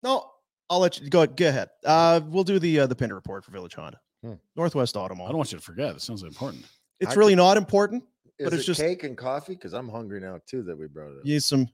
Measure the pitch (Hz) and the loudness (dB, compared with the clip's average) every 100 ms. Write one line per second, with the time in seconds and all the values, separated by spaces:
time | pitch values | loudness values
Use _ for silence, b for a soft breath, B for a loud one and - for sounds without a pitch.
0 | 254 262 - _ _ _ _ 180 180 - | 0 -2 -4 _ _ _ _ 2 2 0
1 | 143 180 151 131 175 135 95 _ - 160 | 0 4 4 4 2 2 -4 _ 2 6
2 | 165 170 156 175 185 196 170 156 135 123 | 6 4 2 -2 2 2 2 2 2 0
3 | 123 98 - 98 - 98 90 - 80 - | -4 -6 -12 -14 -12 -16 -16 -16 -16 -18
4 | _ _ 117 101 _ - 165 147 120 107 | _ _ -18 -18 _ -4 -2 0 -2 -2
5 | - 92 90 156 131 80 - 85 - 71 | -10 -10 -8 -6 -6 -8 -16 -8 -8 -8
6 | - 110 90 - 135 73 - _ _ _ | -12 -12 -14 -12 -12 -12 -20 _ _ _
7 | 180 131 208 185 180 208 196 202 202 240 | -2 4 6 8 8 6 4 0 0 -2
8 | - _ _ _ 139 170 135 170 156 180 | -12 _ _ _ -4 -4 -2 -2 -2 -4
9 | 147 123 127 139 151 185 92 92 123 110 | -8 -10 -8 -8 -10 -16 -12 -12 -10 -12
10 | 110 101 95 90 _ 131 95 80 78 73 | -10 -12 -12 -14 _ -10 -10 -10 -12 -16
11 | 73 69 139 147 - 139 127 | -18 -12 -4 -2 0 0 0